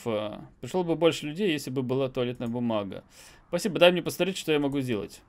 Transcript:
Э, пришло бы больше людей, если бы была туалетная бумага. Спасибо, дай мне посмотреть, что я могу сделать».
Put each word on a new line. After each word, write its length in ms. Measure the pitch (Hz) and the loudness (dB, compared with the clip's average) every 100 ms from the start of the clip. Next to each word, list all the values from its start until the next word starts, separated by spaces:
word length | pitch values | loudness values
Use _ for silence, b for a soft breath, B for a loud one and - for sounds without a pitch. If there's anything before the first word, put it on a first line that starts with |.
| 120 | -4
Э, 340 | 104 107 - - - | -4 -4 -10 -16 -14
пришло 220 | 123 185 | -4 -2
бы 120 | 170 156 | 0 2
больше 300 | 165 143 151 | 4 2 -4
людей, 260 | 156 208 | -2 0
если 200 | 147 143 | 0 -2
бы 100 | 131 | -4
была 280 | 123 131 131 | -2 0 0
туалетная 380 | 131 120 120 120 | -2 -4 -4 -6
бумага. 560 | 120 120 110 98 95 - b b b - | -2 0 0 -2 -8 -16 b b b -6
Спасибо, 300 | 175 208 151 | -4 -2 6
дай 120 | 175 | 6
мне 100 | 180 | 6
посмотреть, 360 | 160 - 180 185 | 0 -2 -2 -2
что 140 | - | 0
я 80 | 147 | 2
могу 200 | 143 139 | 2 0
сделать». 420 | 127 104 87 - | 0 -2 -4 -12